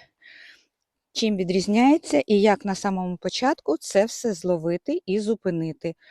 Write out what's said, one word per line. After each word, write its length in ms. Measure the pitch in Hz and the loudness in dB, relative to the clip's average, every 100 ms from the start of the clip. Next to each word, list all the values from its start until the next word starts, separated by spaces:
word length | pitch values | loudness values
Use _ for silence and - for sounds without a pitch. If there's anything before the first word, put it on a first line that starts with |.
| _ _ - - - - _ _ _ _ _ | _ _ -20 -20 -20 -20 _ _ _ _ _
Чим 240 | - 220 196 | -4 -2 -2
відрізняється 840 | 180 190 196 214 262 311 - 294 - | 0 -2 0 4 4 4 2 -2 2
і 140 | 202 | 4
як 240 | 214 190 | 4 2
на 100 | 202 | -2
самому 420 | 185 202 190 180 180 | -4 -4 -4 -4 -6
початку 600 | 185 - 254 330 - 330 | -6 -2 -2 -2 -2 -4
це 280 | - 196 | 0 0
все 300 | 220 - 233 | 0 0 -6
зловити 680 | 170 180 170 165 175 - 330 - | -4 -2 -2 -2 -4 -4 -6 -2
і 140 | 202 | -4
зупинити. 720 | 208 220 190 170 160 147 170 - _ | -2 -4 -2 -4 -4 -6 -10 -10 _